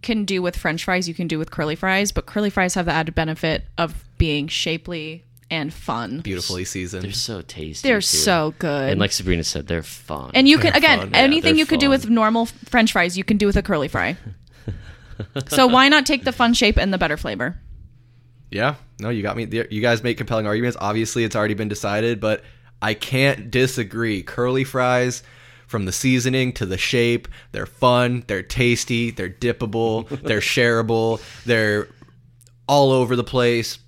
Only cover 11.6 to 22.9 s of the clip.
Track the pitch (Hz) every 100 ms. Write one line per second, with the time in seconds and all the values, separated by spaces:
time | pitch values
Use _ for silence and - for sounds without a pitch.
11.6 | 311 320 277 269 220 226 214 226 233 -
12.6 | - 247 220 196 175 180 - 214 208 202
13.6 | 190 165 151 131 90 180 110 92 - -
14.6 | - 95 - - - - 104 139 135 202
15.6 | 254 247 269 302 269 277 269 240 233 240
16.6 | 214 214 196 185 170 151 - 101 123 175
17.6 | - - - - _ - _ _ - 98
18.6 | 127 143 - - 107 117 101 101 117 110
19.6 | 113 107 120 117 120 117 113 113 107 107
20.6 | 123 117 101 110 110 123 113 110 107 104
21.6 | 107 101 104 104 117 113 107 107 - -
22.6 | - - 107